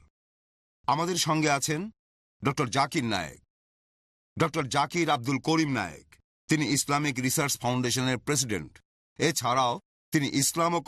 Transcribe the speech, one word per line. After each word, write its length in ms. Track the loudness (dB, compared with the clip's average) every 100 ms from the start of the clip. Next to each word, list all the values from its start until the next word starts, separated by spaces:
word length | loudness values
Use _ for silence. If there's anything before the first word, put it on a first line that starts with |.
| _ _ _ _ _ _ _ _ -2
আমাদের 260 | 0 0 0 0
সঙ্গে 240 | 2 2 2
আছেন 220 | 0 -4 -6 -12 _ _ _ -4
ডক্টর 240 | -2 0 0 0
জাকির 300 | 0 0 -2
নায়েক, 260 | -2 -4 -12 _ _ _ _ _ _ _ _ _ -2
ডক্টর 280 | -2 0 -2 0
জাকির 320 | 0 0 0 0
আব্দুল 220 | 0 -2 2
করিম 220 | 2 2 0
নায়েক। 300 | -4 -8 -20 -20 _ _ 0
তিনি 160 | 2 2 0
ইসলামিক 400 | 0 0 0 -2 0
রিসার্চ 260 | 0 0 -2
ফাউন্ডেশনের 560 | -2 0 0 0 0 -2 -2
প্রেসিডেন্ট। 460 | -2 0 -4 -6 -18 _ _ _ -2
এছাড়াও 560 | 0 0 0 2 2 0 _ _ _
তিনি 160 | 0 0 0
ইসলাম 300 | 0 0 0
ও 60 | 0